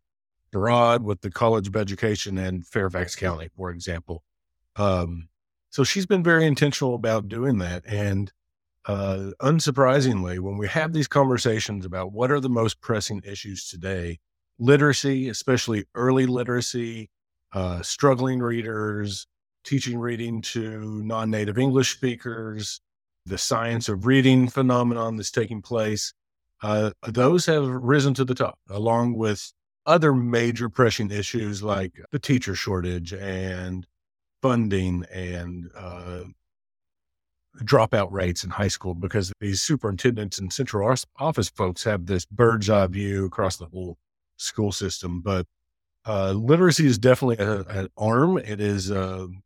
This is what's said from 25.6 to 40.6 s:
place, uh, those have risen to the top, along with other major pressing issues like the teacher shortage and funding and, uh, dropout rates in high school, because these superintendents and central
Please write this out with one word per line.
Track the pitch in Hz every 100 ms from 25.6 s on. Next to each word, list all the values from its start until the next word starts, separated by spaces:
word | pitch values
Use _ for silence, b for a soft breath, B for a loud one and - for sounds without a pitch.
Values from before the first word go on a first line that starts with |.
place, | - 117 107 104 - - _ _ _ _
uh, | 107 107 107 - -
those | 117 127 175 170
have | 156 135
risen | 127 123 147 139
to | 131
the | 131 127
top, | 107 - -
along | 101 113 117 120 113
with | 110 101 - - _ _ -
other | 170 156
major | 131 120 117 120 117 120
pressing | - 120 104 104
issues | 104 98 120 107 101
like | 104 98 95 - -
the | 143
teacher | - 127 101
shortage | 92 - 92 87 90 85
and | 95 98 92 95 90 92 92 87 _ _ _ _ _
funding | 135 117 110 98 92 90 90
and, | 92 90 90 87 90 87
uh, | - 90 90 90 90 92 92 _ _ _ _ _ _ _ _ _ _ _ -
dropout | 113 135 110 113 95
rates | 95 90 85
in | 92
high | - 101
school, | - 92
because | 87 90 107 92 -
these | 104 95
superintendents | - 147 110 92 127 113 104 -
and | 92
central | -